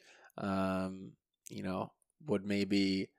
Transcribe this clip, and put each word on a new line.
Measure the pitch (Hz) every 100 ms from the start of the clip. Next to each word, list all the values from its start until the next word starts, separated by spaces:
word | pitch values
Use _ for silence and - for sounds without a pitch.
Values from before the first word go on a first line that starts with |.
| - - - -
um, | 104 95 95 95 92 95 95 - _ _ -
you | 101
know, | 98 92 107 _ _ _ 156
would | 101 101
maybe | 101 98 101 98 95 95